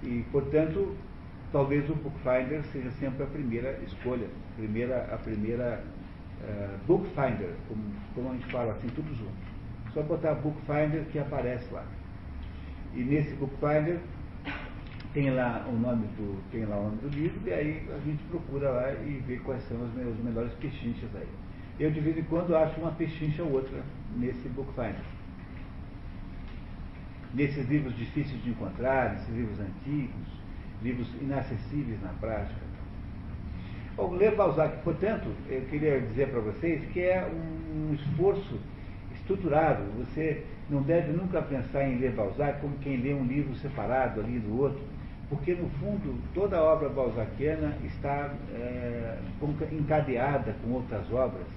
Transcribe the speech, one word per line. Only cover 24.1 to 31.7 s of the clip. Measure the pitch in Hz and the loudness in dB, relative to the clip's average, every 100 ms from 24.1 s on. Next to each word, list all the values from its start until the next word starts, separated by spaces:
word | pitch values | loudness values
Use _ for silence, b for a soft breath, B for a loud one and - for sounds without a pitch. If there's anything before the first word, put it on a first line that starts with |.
| 113 | -2
nesse | 123 120 135 | 0 -2 -4
Bookfinder. | 123 135 - 113 92 - - - - - - - - - - - - - - - - - - - - - - - | -4 -4 -2 -2 -2 -6 -8 -10 -10 -10 -8 -8 -8 -10 -8 -8 -8 -8 -6 -6 -8 -8 -8 -8 -8 -10 -10 -6
Nesses | 120 143 143 123 | 2 2 2 2
livros | 147 131 110 | 2 2 -2
difíceis | 117 151 139 127 | -2 -2 -2 -2
de | 113 | -2
encontrar, | 113 104 87 120 135 120 | -2 -4 0 2 4 4
nesses | 101 104 113 | 0 -4 -2
livros | 117 101 | -2 -2
antigos, | 98 - - 147 123 - - - - B B - | -6 -6 -2 0 0 -4 -8 -8 -8 B B -4
livros | 113 120 117 - | -2 -2 -2 -4
inacessíveis | 139 135 - 120 - | -2 0 0 -2 -2